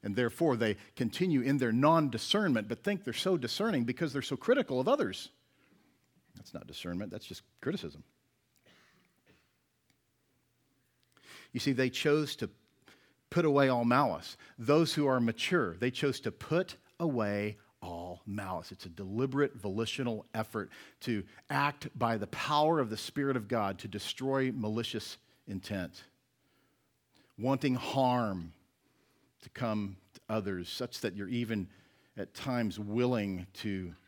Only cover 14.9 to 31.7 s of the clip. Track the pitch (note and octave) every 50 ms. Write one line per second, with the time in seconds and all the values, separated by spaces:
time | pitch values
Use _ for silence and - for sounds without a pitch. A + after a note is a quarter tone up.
14.9 | - D#3 D3 C#3 C3 B2+ A#2+ A#2 A2+ - - - F3+ F3 B2+ F2+ E2 E2+ A#2+ B2+
15.9 | B2 - - C#3+ C3 - - A#2+ - - - - D#3 E3+ F#3 F#3 - - _ _
16.9 | _ _ E3+ E3 C#3 A#2+ A2 G#2 G2+ G2+ G#2 G#2+ G#2 - - _ _ _ - F#2
17.9 | F2 E2+ F2 F2+ F2+ E2+ _ - G2+ G2+ G2+ F#2+ F#2 E2 E2 - - - - F#2
18.9 | E2 - G2+ F#2+ G2 A2+ C3 C3+ C3 C#3 D3 C3+ C#3+ A#2 G2 G#2 F#2+ G#2+ A2+ A2
19.9 | - - C3+ A#2+ A2+ G#2+ - _ _ A2 A2 - - A2 G2+ - - - - -
20.9 | - _ - - A#2 G#2 F#2 - - - _ _ C#3+ C#3 C#3+ C#3+ C#3+ - - D3
21.9 | _ - A#2+ A2+ A2+ A2 G#2 G2+ - - - - D3+ D3 D3+ D#3 E3+ D#3 C3 A2
22.9 | A2 G#2+ - - - C#3+ C#3+ C#3 C3+ B2+ G#2 G2+ B2 A#2 G#2 G2 G2 - - G#2
23.9 | F#2+ G#2 - - - - C3 C3+ C3+ C3+ C3 B2+ A2 A2+ G#2+ G#2+ G#2+ A2+ A2+ -
24.9 | - A2 - - - - _ _ _ _ _ - G2+ F#2+ - - G#2+ F#2+ F2+ -
25.9 | - - - - _ _ _ _ _ _ _ _ _ _ _ _ _ _ _ _
26.9 | _ _ _ _ _ _ _ _ _ - G#2+ B2+ C3+ C3 - C#3+ B2+ A#2+ - -
27.9 | - C3+ C3 B2+ B2 B2 A#2+ G#2+ F#2+ F2+ E2+ E2+ E2+ _ _ _ _ _ _ _
28.9 | _ _ _ _ _ _ _ _ _ _ - - _ - B2+ A#2 G#2+ G#2 G#2 G2
29.9 | G2 F#2+ _ _ _ - _ _ G#2+ A2 G2 G2+ F#2+ F2+ F2 - - - B2 A#2
30.9 | - - - A2 F2+ G2+ G2+ F#2 B2 A#2+ A#2+ G#2+ A2+ G#2 F#2 -